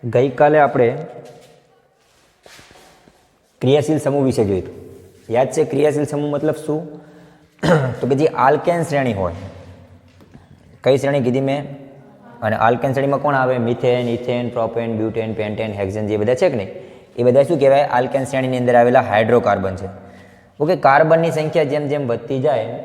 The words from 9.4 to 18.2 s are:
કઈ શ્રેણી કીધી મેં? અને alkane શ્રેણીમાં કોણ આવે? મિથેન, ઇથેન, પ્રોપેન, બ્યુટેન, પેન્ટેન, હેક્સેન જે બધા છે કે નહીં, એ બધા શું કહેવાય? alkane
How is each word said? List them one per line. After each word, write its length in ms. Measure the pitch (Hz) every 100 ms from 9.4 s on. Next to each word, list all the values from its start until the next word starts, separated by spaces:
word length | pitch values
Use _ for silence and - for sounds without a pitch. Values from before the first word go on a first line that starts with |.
| 98 - - - - - _ _ - - _ - - -
કઈ 140 | 127 135
શ્રેણી 240 | 135 143
કીધી 200 | 123 123
મેં? 460 | 135 139 147 - - - - - - -
અને 140 | 110 110
alkane 360 | 110 120 139
શ્રેણીમાં 300 | 131 135 139
કોણ 140 | 143 139
આવે? 220 | 127 127
મિથેન, 500 | 117 120 127 123 120
ઇથેન, 420 | 117 - 120 120
પ્રોપેન, 480 | 120 113 117 117 110
બ્યુટેન, 360 | 110 110 110
પેન્ટેન, 380 | 107 104 104 110
હેક્સેન 360 | 101 98 104 107
જે 100 | 107
બધા 180 | 107 127
છે 140 | 185
કે 60 | 131
નહીં, 120 | 95 - - - - -
એ 60 |
બધા 200 | 123 127
શું 160 | 139 165
કહેવાય? 300 | 135 139 143 123
alkane 260 | 131 139